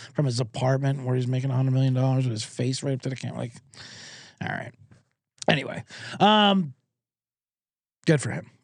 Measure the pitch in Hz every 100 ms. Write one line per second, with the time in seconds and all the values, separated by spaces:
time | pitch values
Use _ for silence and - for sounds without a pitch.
0 | - - 139 120 120 - 131 135 139 139
1 | 127 127 123 127 135 131 131 131 135 127
2 | 131 131 131 110 - - 123 131 143 131
3 | 135 131 120 - 120 - _ - - -
4 | - - - - - - - - - -
5 | _ _ _ - - 151 127 - - -
6 | - - 202 214 202 196 151 - _ _
7 | _ _ _ _ _ _ _ _ _ _
8 | - 151 117 - - _